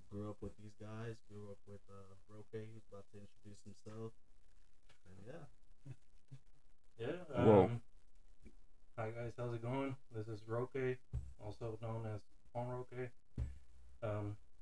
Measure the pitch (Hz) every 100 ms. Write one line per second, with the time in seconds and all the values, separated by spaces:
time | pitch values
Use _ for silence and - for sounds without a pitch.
0 | - 101 104 - 101 - 104 - 104 110
1 | 113 110 - 104 104 98 101 101 - 98
2 | 95 95 - 107 104 110 110 113 - 101
3 | - 101 101 - 104 101 104 98 104 110
4 | 113 - - - - - - - - -
5 | 90 95 107 165 143 - - - 139 -
6 | - - - 131 - - - - - -
7 | 120 180 - - 113 101 92 120 - -
8 | - - - - - - - - - -
9 | 110 117 117 120 123 117 120 135 139 131
10 | - 110 107 107 110 117 127 135 127 127
11 | - - - - 107 - 117 110 113 113
12 | 110 107 - - - 120 123 127 127 123
13 | 123 - - - - - - - - -
14 | 110 104 104 104 - -